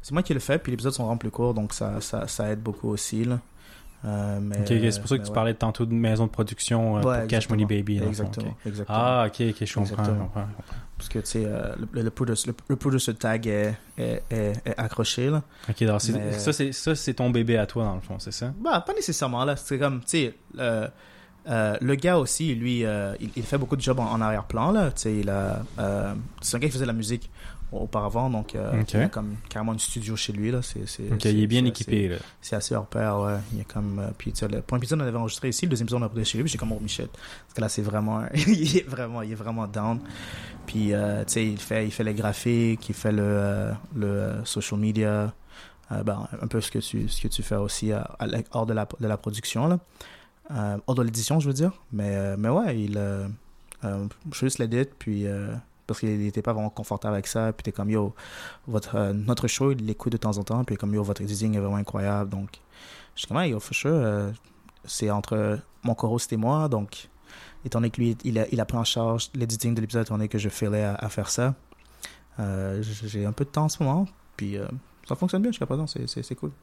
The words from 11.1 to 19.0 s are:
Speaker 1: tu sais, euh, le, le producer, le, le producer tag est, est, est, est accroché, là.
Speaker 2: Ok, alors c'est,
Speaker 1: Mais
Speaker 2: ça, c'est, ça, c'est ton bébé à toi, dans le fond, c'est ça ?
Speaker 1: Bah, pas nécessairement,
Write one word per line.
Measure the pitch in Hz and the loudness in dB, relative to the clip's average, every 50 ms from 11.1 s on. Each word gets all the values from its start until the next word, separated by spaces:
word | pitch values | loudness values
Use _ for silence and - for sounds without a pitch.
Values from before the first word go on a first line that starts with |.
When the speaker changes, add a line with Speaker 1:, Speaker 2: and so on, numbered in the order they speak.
| - 113 | -4 -4
Speaker 1:
tu | 104 | -4
sais, | - - 113 107 | -2 -2 0 0
euh, | 104 104 - - - - - - 107 - | 0 0 -2 -2 -4 -4 -6 -6 -4 -2
le, | 117 113 | 0 -2
le | 113 | -2
producer, | - - 131 117 113 - - - | 0 0 0 0 0 0 0 -4
le, | 117 - - - | -6 -8 -2 -2
le | 135 | -2
producer | 127 - 143 131 127 - - 110 | 0 2 2 2 2 2 0 -2
tag | - - 110 110 113 113 | 0 0 0 0 0 0
est, | 113 104 104 104 107 113 - - - - | 0 2 2 2 2 0 -4 -8 -16 -8
est, | - 120 117 117 - - - | -4 -2 -2 -2 -4 -4 -2
est, | 117 113 107 104 104 120 - | -2 0 0 0 0 -2 -4
est | 123 113 - | -4 -2 -2
accroché, | 117 107 - - 110 - - - 123 139 | -2 -2 0 0 0 0 0 0 2 2
là. | 151 151 139 - - - - - | 2 2 0 -4 -14 -12 -4 -4
Speaker 2:
Ok, | 107 - | 0 2
alors | 113 110 104 104 | 4 4 4 2
c'est, | - - 110 | 2 2 0
Speaker 1:
Mais | - 104 104 | 0 0 0
Speaker 2:
ça, | 107 104 104 - 147 | -2 0 0 0 2
c'est, | - 143 135 | 2 0 -2
ça, | 131 - - 160 156 | -2 -2 0 0 0
c'est | 143 - - 123 | 2 0 -2 0
ton | - 127 123 | 2 2 4
bébé | 120 117 113 113 117 | 4 4 4 6 4
à | 110 104 | 4 4
toi, | - - 120 113 | 2 0 0 0
dans | 104 95 | 0 0
le | 92 | -2
fond, | - - - 95 | -4 -6 -8 -8
c'est | - - | -8 -8
ça ? | - - 117 123 139 | -8 -6 -6 -6 -6
Speaker 1:
Bah, | 196 226 330 285 175 170 | -2 0 2 2 2 2
pas | - 392 | 0 -2
nécessairement, | 440 | -2